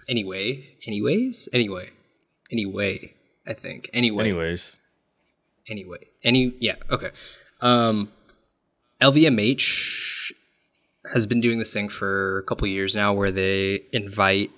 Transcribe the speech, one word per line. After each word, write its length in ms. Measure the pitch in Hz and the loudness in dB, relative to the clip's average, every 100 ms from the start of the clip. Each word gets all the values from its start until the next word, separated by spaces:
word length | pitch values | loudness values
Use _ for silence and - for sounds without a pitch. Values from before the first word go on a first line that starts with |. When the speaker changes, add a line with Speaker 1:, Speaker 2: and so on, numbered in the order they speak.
| - | -6
Speaker 1:
anyway, 600 | 117 95 92 104 139 - _ - | -4 -4 -4 -4 -6 -12 _ -8
anyways, 640 | 104 113 196 254 - - | -2 0 0 -2 -6 -4
anyway, 380 | 127 104 92 - _ _ _ _ _ - | -2 -2 -4 -12 _ _ _ _ _ -6
anyway, 640 | 117 98 101 98 - - _ _ _ - | -4 -4 -2 -2 -4 -12 _ _ _ -12
I 80 | |
think. 340 | - - 71 - | -12 -12 -14 -8
Anyway. 300 | 120 120 104 | 0 2 2
Speaker 2:
Anyways. 540 | 110 87 82 87 - - _ _ _ _ _ _ _ _ - | 0 0 -2 -4 -8 -18 _ _ _ _ _ _ _ _ -14
Speaker 1:
Anyway. 420 | 107 92 87 - _ | -14 -12 -16 -18 _
Any, 300 | 117 127 123 - | 4 4 4 0
yeah, 140 | 110 - - | -4 -4 -4
okay. 200 | 131 - - - - - - | -4 -4 -12 -20 -20 -20 -2
Um, 500 | 123 120 117 107 101 _ _ _ _ _ _ _ _ - | 2 4 4 0 -2 _ _ _ _ _ _ _ _ 2
L 120 | 135 | 4
V 140 | 143 156 | 6 6
M 120 | 113 | 4
H 960 | 107 139 - - - - - - - - _ _ _ _ _ _ - | 2 2 0 -2 -4 -6 -6 -8 -10 -12 _ _ _ _ _ _ -4
has 120 | 127 107 | -2 2
been 140 | 120 | 2
doing 180 | 117 117 | 2 2
this 140 | 107 | 0
thing 160 | 104 104 | 0 -2
for 500 | - 98 98 95 95 | -6 -4 -2 -2 -4
a 40 | |
couple 240 | 95 101 101 | -4 -4 -2
years 280 | 98 98 | -2 -2
now 200 | 104 104 | 0 2
where 180 | 101 98 | 2 0
they 520 | 95 95 98 95 98 - | 0 0 0 0 -2 -4
invite, 580 | 117 101 104 98 98 104 | -6 -4 2 4 4 0